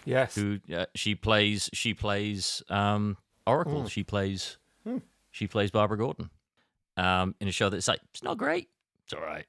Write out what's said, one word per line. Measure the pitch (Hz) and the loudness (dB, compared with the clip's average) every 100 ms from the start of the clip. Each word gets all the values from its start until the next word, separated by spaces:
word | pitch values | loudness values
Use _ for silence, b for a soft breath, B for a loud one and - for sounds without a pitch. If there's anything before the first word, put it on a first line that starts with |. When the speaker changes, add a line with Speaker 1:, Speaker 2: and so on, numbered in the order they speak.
| - | 0
Speaker 1:
yes. | 127 127 - | 2 2 0
Speaker 2:
Who, | 101 104 - 85 | -2 -2 -4 -6
uh, | 92 | -4
she | - 107 104 | -4 -2 0
plays, | - 107 104 104 - | 4 6 6 2 -2
she | - 117 | -4 -4
plays, | 104 107 101 104 101 90 - - | -2 -2 -2 -2 -2 -4 -6 -2
um, | 98 101 104 104 98 _ _ - | 2 4 2 0 -4 _ _ 2
Oracle. | 135 165 147 | 2 2 -2
Speaker 1:
Mm. | 120 | -4
Speaker 2:
She | - | -4
plays, | 98 104 98 98 - - _ _ 214 | -2 0 0 -2 -6 -12 _ _ -8
Speaker 1:
Mm. | 247 - _ _ | -8 -8 _ _
Speaker 2:
she | - 104 | -8 -2
plays | 110 101 | 0 2
Barbara | 110 104 104 | 4 2 2
Gordon, | 120 - 87 - _ _ _ _ _ - | -2 -4 -12 -16 _ _ _ _ _ -2
um, | 92 92 92 - | 2 2 2 -2
in | 101 | -4
a | |
show | 90 101 | 0 0
that's | 92 92 | 2 0
like, | 104 - | -2 -4
it's | - | -10
not | - 240 | -6 -4
great. | 262 339 - _ _ _ - | -2 -2 -6 _ _ _ -14
It's | |
all | 76 | -10
right. | 80 - | -8 -8